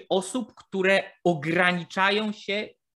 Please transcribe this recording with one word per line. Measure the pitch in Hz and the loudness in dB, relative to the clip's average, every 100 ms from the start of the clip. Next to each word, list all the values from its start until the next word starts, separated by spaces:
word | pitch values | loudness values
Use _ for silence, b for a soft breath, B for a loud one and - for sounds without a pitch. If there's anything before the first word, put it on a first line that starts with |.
| - | 0
osób, | 185 190 254 - | -2 -2 -6 -8
które | - - 190 190 196 - - | -14 -8 -2 2 2 0 -2
ograniczają | 175 156 160 170 180 180 160 190 196 208 214 | 0 0 0 2 2 0 -4 0 2 0 -2
się, | 208 - 202 - _ _ | -6 -6 -6 -6 _ _